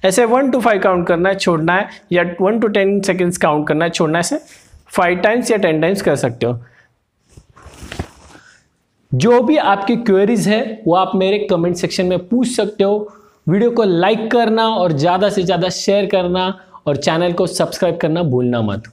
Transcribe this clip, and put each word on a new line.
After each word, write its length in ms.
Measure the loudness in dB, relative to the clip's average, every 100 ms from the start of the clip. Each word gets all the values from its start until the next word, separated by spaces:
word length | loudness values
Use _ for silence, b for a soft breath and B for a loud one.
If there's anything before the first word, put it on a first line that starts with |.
ऐसे 200 | 2 2
वन 260 | 2 2 2
to 100 | 2
फ़ाइव 200 | 2 2
काउंट 260 | 2 0 0
करना 220 | 0 0
है, 60 |
छोड़ना 380 | 0 0 0 2
है, 160 | 0 -2 B _
या 120 | 0 0 0
वन 200 | 0 2
to 140 | 0
टेन 260 | 2 2 0
सेकेंड्स 360 | -2 0 -2 0
काउंट 320 | 0 0 0
करना 160 | 0
है, 60 | 0
छोड़ना 280 | 0 0 0
है। 20 |
ऐसे 200 | -2 -4 -8 b b b _ -2
फ़ाइव 220 | 0 2
times 320 | 0 0 0
या 60 | 0
ten 240 | 2 2
times 220 | 0 0
कर 140 | 0 0
सकते 300 | -2 -2 -4
हो। 140 | -4 b b b _ _ _ _ -20 _ _ -20 -20 -18 -14 -14 -14 -20 B B B B _ _ _ _
जो 280 | 0 4 4
भी 140 | 4 2
आपकी 400 | 2 0 0 -2
queries 520 | 2 2 4 2 0
है, 340 | 0 -2 -6 0
वो 80 |
आप 180 | 2 2
मेरे 240 | 0 0 -2 0
comment 260 | 0 0 -2
section 300 | -4 -2 -2
में 220 | -2 -2
पूछ 200 | -2 -2
सकते 360 | -2 -4 0
हो। 280 | 0 0 -4 B B B -2
Video 220 | 2 2
को 120 | 2
like 480 | 0 2 2 0 0
करना 380 | 0 2 0 0
और 240 | 0 0
ज़्यादा 360 | 0 0 2 0
से 140 | 0
ज़्यादा 260 | -2 0 -2
share 380 | -4 0 0 2
करना 540 | 0 0 -2 -2 -6 B B -4
और 100 | -2
channel 360 | 0 0 0
को 140 | 0 -4
subscribe 500 | -2 -4 -2 -2 -2
करना 260 | -2 -2
भूलना 400 | 0 0 0 0
मत। 200 | -2 -4 -10